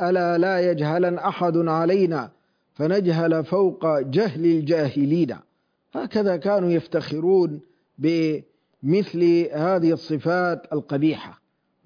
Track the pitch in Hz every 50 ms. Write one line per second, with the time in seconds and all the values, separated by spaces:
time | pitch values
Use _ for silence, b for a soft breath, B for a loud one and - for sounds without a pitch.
0 | 175 175 185 180 175 175 175 170 175 190 190 180 180 180 170 151 147 151 160 180
1 | 180 180 175 175 156 196 202 - 180 175 165 170 170 165 160 160 165 170 190 202
2 | 185 170 165 143 120 - - _ _ _ _ _ _ _ _ - 147 160 190 208
3 | 190 175 160 165 165 165 160 160 151 - 185 196 196 185 175 - - 160 156 143
4 | 135 135 131 180 226 202 123 156 165 170 165 160 151 139 170 160 151 131 - 143
5 | 143 139 156 175 160 120 107 80 - _ _ _ _ _ _ _ _ _ - -
6 | 269 208 - 220 208 196 180 160 135 196 202 202 180 175 170 165 160 - - 160
7 | 139 - 147 156 160 180 190 190 175 160 147 151 b b b b b b _ -
8 | 131 156 170 165 160 156 151 - - _ _ _ _ _ _ _ - 139 170 202
9 | 202 - - 170 175 170 170 170 170 151 143 151 156 180 190 180 165 160 165 135
10 | - - 156 143 - 160 175 180 175 175 170 165 - - 151 147 143 - 147 139
11 | 147 160 139 104 - 90 82 - _ _ _ _ _ _ _ _ -